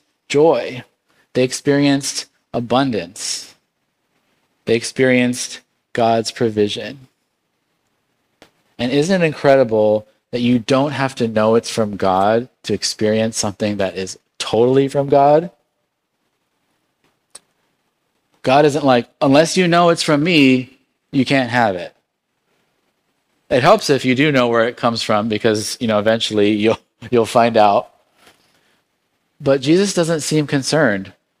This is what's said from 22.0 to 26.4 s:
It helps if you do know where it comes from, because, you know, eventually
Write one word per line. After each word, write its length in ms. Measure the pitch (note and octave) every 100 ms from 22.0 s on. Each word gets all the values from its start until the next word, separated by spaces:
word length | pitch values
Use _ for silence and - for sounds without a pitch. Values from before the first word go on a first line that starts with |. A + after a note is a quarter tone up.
| _ _ _ _ _ _ _ _ _ _ _ _ _ _ -
It 140 | C3+
helps 260 | D#3 G#3+ -
if 140 | C3
you 100 | C3
do 160 | B2+ D#3
know 160 | C3+ A#2+
where 220 | A#2 A#2
it 80 | A#2+
comes 260 | A#2+ A#2
from, 260 | - G#2+ A2+
because, 480 | G#2 A2+ G#2+ G#2 -
you 80 | A2+
know, 100 | G#2
eventually 540 | G#2+ A2+ - G#2